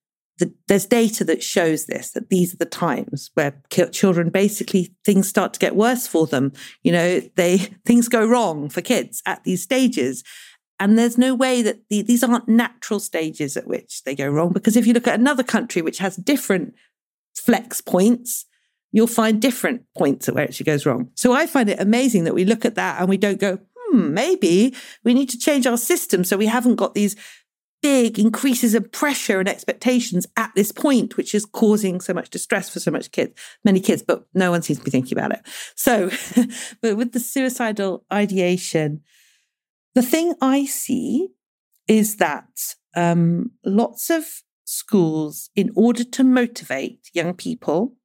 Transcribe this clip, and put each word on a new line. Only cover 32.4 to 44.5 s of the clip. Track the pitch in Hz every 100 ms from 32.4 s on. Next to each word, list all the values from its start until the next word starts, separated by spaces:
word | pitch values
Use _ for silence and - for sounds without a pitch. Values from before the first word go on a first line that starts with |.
| - 202 185
for | -
so | 175
much | 147 -
kids, | - 143 - - -
many | 214 190
kids," | 190 160
but | - - -
no | 175 185
one | 175
seems | 160 -
to |
be | -
thinking | 135 131 -
about | -
it. | - - - - -
So, | - 226 185 190 - - 233
<laughs> | - - -
but | 226 208
with | 240
the | 247
suicidal | 247 277 262 247 233 214 196 175 _
ideation, | 202 208 190 180 180 - 165 151 151 - _ _ _ _ _ _ _ _
the | -
thing | 254 320 339 -
I | 262 277 277
see | - - - - 233 381 - _ _ _ _ -
is | 220 214 -
that, | 170 143 - - - - _
um, | - 175 170 170 170 - -
lots | - 196 233 - -
of | 330 311 - _